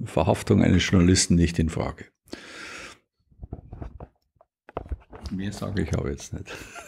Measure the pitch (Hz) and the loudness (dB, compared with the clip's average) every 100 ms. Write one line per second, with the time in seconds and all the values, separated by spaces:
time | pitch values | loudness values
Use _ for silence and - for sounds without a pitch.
0 | 113 - - 110 - 98 85 90 - 95 | -4 0 2 2 2 4 6 4 4 6
1 | 87 92 - 85 82 87 80 - 71 - | 6 6 4 4 4 2 0 -2 -4 -6
2 | - _ _ - - - - - - - | -16 _ _ -18 -16 -16 -16 -16 -18 -20
3 | _ _ _ _ - - - - - - | _ _ _ _ -18 -16 -16 -16 -16 -16
4 | - _ _ _ _ _ - - - - | -20 _ _ _ _ _ -16 -12 -10 -10
5 | _ - - 92 98 - 98 98 85 85 | _ -16 -10 -6 -6 -6 -4 -2 -2 -2
6 | 67 73 - - - - - - | -2 -6 -8 -12 -12 -16 -16 -18